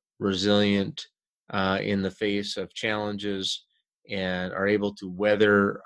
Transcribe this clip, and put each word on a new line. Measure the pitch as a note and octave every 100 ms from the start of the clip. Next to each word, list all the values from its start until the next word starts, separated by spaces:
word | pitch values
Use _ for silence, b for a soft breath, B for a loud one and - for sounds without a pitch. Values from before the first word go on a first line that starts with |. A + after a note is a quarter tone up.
| _ -
resilient, | G#2 F#2+ G2+ G#2 G2+ G2+ F#2 - - _ _ _ -
uh, | G2+ - G2
in | G2+ G2
the | F#2+
face | - G#2+ G2+ G2+ -
of | F#2
challenges | - A2+ G#2+ G#2 G2+ G#2 G2 F#2 - _ _ _ _ -
and | G2 F#2 F2+ F#2
are | - G2
able | G#2 G2+
to | G2+ F#2+
weather | F2+ G#2 G#2 G#2 G2+ G2+ -